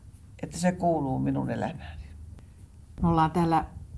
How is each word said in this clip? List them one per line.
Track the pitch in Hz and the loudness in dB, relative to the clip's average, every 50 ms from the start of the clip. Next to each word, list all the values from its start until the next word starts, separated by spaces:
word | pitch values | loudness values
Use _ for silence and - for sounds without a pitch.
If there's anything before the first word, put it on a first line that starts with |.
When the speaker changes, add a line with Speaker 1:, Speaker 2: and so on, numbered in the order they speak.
| - - - - - - - - | -20 -20 -20 -20 -20 -20 -12 -10
Speaker 1:
että | - - - 165 | -10 -8 -4 0
se | 175 180 | 0 0
kuuluu | 180 175 175 170 165 151 143 131 131 131 | 2 2 2 2 2 2 0 0 0 0
minun | 135 139 135 139 131 123 | 0 0 0 0 -2 -2
elämääni. | 117 113 104 117 170 - - - - - - - - - - - - - - - - - - - - - - - - - | -2 -2 -2 -4 -4 -8 -10 -12 -12 -12 -14 -14 -16 -16 -16 -16 -16 -18 -18 -20 -20 -20 -20 -20 -20 -20 -20 -16 -4 0
Speaker 2:
Me | 185 170 | 2 4
ollaan | 170 160 156 156 | 6 6 4 4
täällä | 160 185 170 165 165 151 - - - - - - - | 4 2 2 4 4 2 2 -2 -6 -14 -14 -14 -12